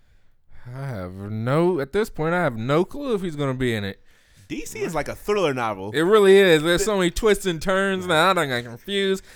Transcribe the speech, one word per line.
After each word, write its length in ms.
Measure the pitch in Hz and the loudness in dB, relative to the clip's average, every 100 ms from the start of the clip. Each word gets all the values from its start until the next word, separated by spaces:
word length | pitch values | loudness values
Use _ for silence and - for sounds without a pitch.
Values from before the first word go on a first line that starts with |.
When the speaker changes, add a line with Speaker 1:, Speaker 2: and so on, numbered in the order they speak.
| _ _ _ _ - - 123 | _ _ _ _ -20 -18 -14
Speaker 1:
I 120 | 127 139 | -12 -10
have 280 | 107 90 | -8 -10
no, 680 | 95 101 110 117 151 175 170 | -10 -8 -6 0 2 2 0
at 140 | 139 | -2
this 160 | 196 226 | -4 -4
point, 240 | - 156 | -4 -2
I 80 | 180 | 0
have 160 | 156 113 | -2 -2
no 260 | 123 156 | 0 0
clue 300 | 190 294 285 208 | 0 -6 -6 -4
if 60 | |
he's 140 | 180 147 | -4 -4
gonna 180 | 139 | -4
be 200 | 127 123 | -2 -2
in 100 | 113 | -2
it. 180 | 98 - _ _ _ _ - | -6 -10 _ _ _ _ -14
Speaker 2:
D 180 | - 440 | -12 -10
C 140 | 440 | -8
is 140 | 403 160 | -6 -4
like 120 | 135 | -6
a 80 | 107 | -8
thriller 380 | - 208 160 | -4 0 0
novel. 380 | 131 113 98 98 | 0 -4 -4 -4
Speaker 1:
It 100 | 131 | 0
really 360 | 175 214 196 196 | 4 6 8 8
is. 260 | 190 156 | 8 6
There's 220 | 160 175 214 | 4 0 0
so 120 | 202 | 0
many 140 | 175 | 0
twists 340 | - 220 202 190 | 0 0 2 -2
and 160 | 160 | -4
turns. 460 | 190 190 196 190 180 | -2 -2 -2 -4 0
Now 240 | 156 180 | 2 4
I 20 | |
done 160 | 180 143 | 2 0
got 140 | 123 | -2
confused. 600 | 123 117 - 196 196 190 - | -6 -12 -6 -2 0 -2 -6